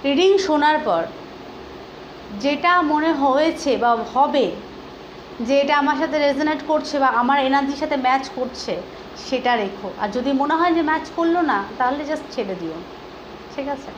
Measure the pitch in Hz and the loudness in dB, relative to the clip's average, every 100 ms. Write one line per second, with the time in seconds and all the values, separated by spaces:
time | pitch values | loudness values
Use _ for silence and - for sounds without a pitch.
0 | 277 277 370 392 - 302 294 302 302 170 | 2 4 6 4 4 4 4 4 2 0
1 | 165 - - - - - - - - - | 0 -8 -16 -16 -16 -16 -16 -16 -16 -16
2 | - - - 202 262 294 349 359 311 302 | -16 -16 -12 -4 0 2 4 4 4 2
3 | 320 302 277 262 311 311 285 220 233 226 | 2 2 4 4 2 0 0 2 4 2
4 | 226 247 285 277 196 - - - - - | 0 2 4 4 0 -2 -12 -14 -16 -16
5 | - - - - 226 277 277 285 285 277 | -16 -16 -16 -8 2 2 4 4 2 2
6 | 311 302 285 269 302 302 302 311 294 294 | 0 2 2 2 0 -2 0 0 0 2
7 | 269 233 247 277 262 277 277 285 311 285 | 2 4 2 2 4 2 2 -2 -2 0
8 | 254 269 269 - 247 - - 170 - - | 2 2 0 -6 -6 -6 -6 -6 -6 -14
9 | - - - 254 247 240 196 196 196 - | -16 -14 -4 0 2 2 0 -6 -10 -6
10 | 208 226 247 269 277 320 349 339 311 311 | -4 -2 0 2 2 2 4 4 2 0
11 | 311 - 339 339 320 214 202 - 247 277 | -2 0 2 4 2 0 -2 -2 0 0
12 | 294 311 - - 202 180 170 160 185 - | -2 -4 -4 -6 -4 -4 -6 -8 -12 -16
13 | - - - - - - 277 277 - | -16 -16 -16 -16 -14 -8 -6 -6 -8